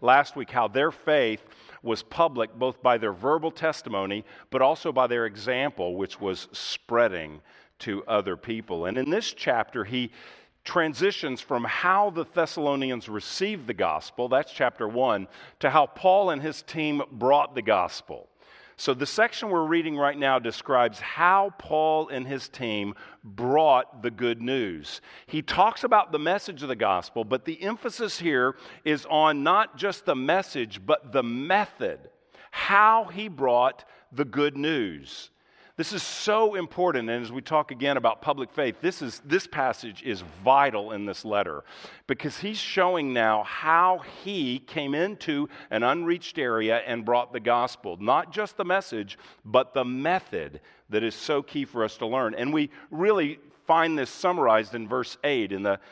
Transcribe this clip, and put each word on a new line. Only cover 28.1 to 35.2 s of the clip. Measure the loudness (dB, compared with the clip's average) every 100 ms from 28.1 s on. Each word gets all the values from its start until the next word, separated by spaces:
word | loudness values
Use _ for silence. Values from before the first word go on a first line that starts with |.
| -4
here | 0 2 2 -2 -14 -6
is | -2 -2 0
on | 4 4 4
not | 2 2 2 -2
just | -6 -4 -2
the | 0
message, | 2 0 0 -6 -6 -4
but | 0 0 0
the | -2
method, | 0 -2 0 0 0 -4 -6 -6 -14 _ _ -20 -14
how | -6 2 6 6 4
he | 0 -8 -10
brought | -2 4 4 4 0 -14 -20 _
the | -6
good | -4 0 0 0
news. | -2 0 -2 -6 -14 -18